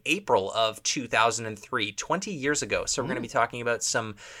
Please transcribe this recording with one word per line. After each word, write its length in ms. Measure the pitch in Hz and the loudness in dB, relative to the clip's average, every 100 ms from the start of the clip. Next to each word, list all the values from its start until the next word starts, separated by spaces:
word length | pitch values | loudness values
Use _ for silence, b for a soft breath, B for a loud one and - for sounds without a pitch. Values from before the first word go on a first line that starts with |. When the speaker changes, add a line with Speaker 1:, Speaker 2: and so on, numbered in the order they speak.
| - | -2
Speaker 1:
April 460 | 175 202 117 95 | -2 2 2 4
of 280 | 110 113 107 | 2 0 0
two 240 | - - 117 | -4 -4 0
thousand 380 | 113 113 110 113 | 4 4 4 -4
and 120 | 107 | -8
three, 320 | - 127 107 | -4 -2 -2
twenty 400 | 101 - 165 208 | -4 -2 -2 -2
years 300 | 170 131 147 | -4 0 0
ago. 220 | 113 92 - | 0 0 0
So 160 | - | -2
we're 60 | 123 | -2
gonna 100 | 127 | -4
Speaker 2:
Mm. 60 | |
Speaker 1:
be 40 | 120 | -2
talking 320 | 131 117 123 | 2 0 0
about 220 | 120 117 | -2 0
some 320 | - 127 110 104 B B | 0 0 -2 -6 B B